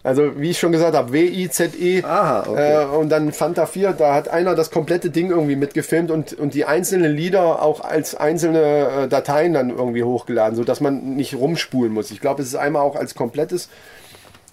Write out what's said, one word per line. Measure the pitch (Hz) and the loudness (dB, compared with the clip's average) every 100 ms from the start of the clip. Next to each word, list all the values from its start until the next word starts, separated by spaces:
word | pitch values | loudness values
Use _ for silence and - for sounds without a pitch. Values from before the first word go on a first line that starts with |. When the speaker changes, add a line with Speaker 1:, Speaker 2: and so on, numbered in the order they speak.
Speaker 1:
also | 131 131 147 139 | -2 2 2 0
wie | 156 | -4
ich | 175 | 0
schon | 170 | 0
gesagt | 165 165 | 2 2
hab, | 151 120 | 2 2
W | 143 | 2
I | 175 185 180 | 2 0 -4
Z | - 170 165 | -2 -4 -2
E, | 180 185 | 0 0
Speaker 2:
Aha, | 151 180 170 110 104 | 0 0 2 0 0
okay. | 110 147 151 | 0 4 4
Speaker 1:
äh, | 139 151 | 2 0
und | 156 | 2
dann | 156 151 | 2 0
Fanta | 151 156 175 156 | -2 -2 0 -2
vier, | 185 196 | 0 -2
da | 160 147 | 2 2
hat | 143 147 | 2 0
einer | 165 175 | 0 0
das | 160 160 | 0 0
komplette | 170 147 175 175 | -2 0 0 0
Ding | 160 185 | -2 0
irgendwie | 170 147 139 | 2 0 0
mitgefilmt | 139 160 147 160 170 | -2 -2 0 0 0
und, | 160 147 | -2 -4
und | - 147 | -4 -4
die | 139 | -2
einzelnen | 143 160 180 185 160 | 0 0 0 2 2
Lieder | 147 175 190 170 - | 0 0 2 2 2
auch | 156 151 | 0 0
als | - 156 147 | -2 -4 -4
einzelne, | - 151 165 165 160 151 147 139 135 | -2 0 2 2 4 4 4 2 0
äh, | 127 | 0
Dateien | 139 139 147 170 | 0 0 2 2
dann | 156 127 | 2 0
irgendwie | 123 123 117 | -2 -2 -2
hochgeladen, | 120 120 - 117 110 113 | -2 -2 -2 0 0 0
sodass | 120 120 | -2 0
man | 143 135 127 135 | 0 -2 -4 -4
nicht | 123 | -4
rumspulen | 131 139 165 - 131 117 | -2 -2 -2 -2 0 0
muss. | 107 104 | -2 -6
Ich | 104 | -4
glaub, | 139 139 | -4 -2
es | 127 | -4
ist | 139 | -4
einmal | 143 151 | -2 2
auch | 143 143 | 0 0
als | 123 | -6
komplettes, | - 123 143 160 180 - - - - - - - - - | -4 -6 -4 -4 -4 -8 -18 -20 -20 -20 -20 -20 -20 -20